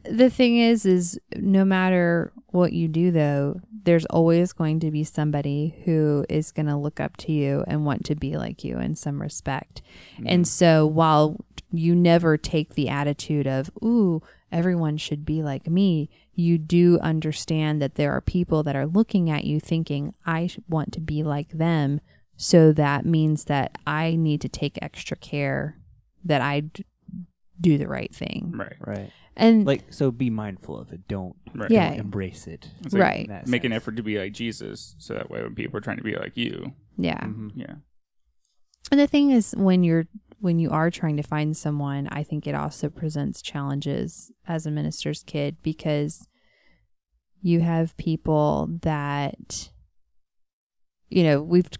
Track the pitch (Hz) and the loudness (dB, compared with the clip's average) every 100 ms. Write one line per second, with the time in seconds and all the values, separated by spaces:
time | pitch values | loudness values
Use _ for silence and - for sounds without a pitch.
0 | - 226 254 254 240 233 233 226 190 180 | -6 4 4 6 4 6 4 4 4 2
1 | 175 - _ - 196 190 190 185 185 180 | 2 -6 _ -4 2 4 4 4 4 4
2 | 170 170 - - - 180 180 170 165 160 | 4 2 -2 -10 -4 2 2 2 0 2
3 | 180 165 147 143 143 180 - 220 175 170 | 2 4 2 2 -2 -4 -12 -4 2 2
4 | 160 165 165 170 180 - 156 160 160 151 | 4 2 4 4 2 0 -2 0 0 -2
5 | 156 - 151 143 143 143 156 - 180 160 | -4 -2 -2 -2 -2 -2 -4 -4 0 2
6 | 151 147 - 151 156 - 151 143 147 - | 2 2 0 -2 -2 -4 -2 -2 -4 -4
7 | 143 - - 151 139 139 - 151 147 - | -8 -6 -4 0 0 0 -2 -2 -2 -2
8 | - 151 135 151 - - - - 127 160 | -4 -4 -4 -4 -6 -8 -8 -6 -4 -4
9 | 147 143 151 - - 135 - - - - | -6 -6 -8 -8 -8 -8 -10 -20 -20 -20
10 | - - 113 180 170 - 175 160 156 156 | -20 -10 0 2 2 4 6 6 4 4
11 | 160 151 151 - - - - 165 165 175 | 4 6 4 0 -14 -20 -6 -2 2 4
12 | 175 170 165 151 - 160 151 - 123 143 | 6 6 4 2 0 -2 -2 -4 -2 -2
13 | 143 143 - 151 135 135 147 - 226 240 | -2 -4 -2 -2 0 -2 -6 -6 0 2
14 | 190 160 - _ - 170 180 175 156 156 | 4 0 -6 _ -6 -2 0 0 0 -2
15 | - 147 156 160 151 135 - 180 196 160 | -4 -6 -4 -2 -2 -6 0 2 4 2
16 | 151 _ _ - 170 170 156 175 175 170 | -2 _ _ -2 2 2 4 6 6 6
17 | 165 156 156 151 - 160 151 151 143 - | 4 -2 -2 -6 -4 -2 0 0 -2 0
18 | 143 135 - 180 175 156 151 139 151 190 | 0 0 -2 -2 0 0 0 -2 0 2
19 | 233 190 165 151 - 151 - 165 165 143 | 2 2 0 0 -2 -4 -2 -2 -2 -4
20 | 143 - 170 165 180 - - 160 - - | -6 -8 -4 -2 -4 -8 -4 -4 -4 -6
21 | 156 151 151 143 - 160 165 160 139 143 | -6 -4 -2 -4 -6 -2 0 2 0 -2
22 | _ _ _ - - 170 160 151 143 143 | _ _ _ -8 6 8 8 6 2 0
23 | - 160 156 151 - 139 - - 143 151 | 2 2 2 0 -2 -2 -2 -6 -6 -2
24 | 165 165 160 147 139 - 147 - - - | 0 0 0 0 -4 -6 -6 -6 -12 -12
25 | - - - 147 139 139 147 - - _ | -12 -12 -8 -4 -4 -4 -6 -10 -20 _
26 | _ _ 170 143 135 143 151 - - _ | _ _ -2 0 0 -2 -6 -12 -20 _
27 | - 180 175 _ _ 180 170 143 - 131 | -18 -16 -18 _ _ 0 2 2 0 -6
28 | - - - - - 170 - - - 101 | -8 -10 -10 -8 -8 -8 -12 -12 -10 -10
29 | 98 - _ - 226 220 190 139 - - | -10 -18 _ 2 6 6 4 0 -4 -2
30 | 135 117 123 107 107 90 - 62 - 87 | -2 0 -4 -2 -6 -12 -12 -14 -12 -16
31 | - 98 92 - - - - 220 160 143 | -10 -8 -8 -14 -18 -10 2 2 2 -4
32 | 101 101 92 - - 80 - - - 196 | -8 -8 -8 -10 -16 -16 -18 -16 -4 0
33 | 170 50 - 101 123 120 120 110 - 110 | 2 0 -8 -10 -4 -2 -2 -4 -6 -8
34 | 107 104 95 104 117 - 50 - - - | -4 -4 -6 -8 -10 -8 -12 -14 -16 -20
35 | - 53 - 57 57 - - 104 107 - | -12 -10 -8 -8 -8 -8 -6 -6 -8 -8
36 | 107 - - - 120 - - - _ - | -6 -6 -6 -4 -4 -4 -10 -14 _ -4
37 | - - 110 110 107 120 50 147 _ _ | -4 -4 -8 -10 -12 -12 -14 -16 _ _
38 | _ _ _ _ _ _ _ _ - 285 | _ _ _ _ _ _ _ _ 0 4
39 | 285 294 285 247 - - 190 180 170 165 | 4 4 6 4 2 2 4 4 4 2
40 | 165 214 _ - 185 165 165 156 165 - | 0 -10 _ -6 0 0 0 2 0 0
41 | 160 147 - 151 151 156 151 147 139 139 | -4 -2 -4 -4 -2 -4 -4 -4 -4 -4
42 | 139 147 151 151 147 143 151 - 151 - | -6 -8 -6 -6 -4 -6 -6 -6 -8 -6
43 | 160 151 143 - - 147 139 143 143 - | -6 -4 -6 -6 -10 -6 -4 -4 -4 -4
44 | 165 - - _ - 160 156 151 156 - | -6 -10 -20 _ -8 -6 -4 -4 -4 -6
45 | 151 151 - 147 143 160 160 156 151 147 | -8 -8 -8 -6 -6 -4 -8 -6 -4 -2
46 | 147 - - _ _ _ _ _ _ _ | -2 -6 -14 _ _ _ _ _ _ _
47 | _ _ _ _ 180 170 165 165 165 - | _ _ _ _ 0 2 2 0 -2 -4
48 | 170 160 - 151 151 147 160 165 165 147 | -4 -4 0 0 2 0 -4 -4 -4 -4
49 | 143 143 139 - - - - _ _ _ | -4 -4 -6 -8 -14 -14 -14 _ _ _
50 | _ _ _ _ _ _ _ _ _ _ | _ _ _ _ _ _ _ _ _ _
51 | _ 185 160 143 165 175 - | _ 2 4 2 4 2 2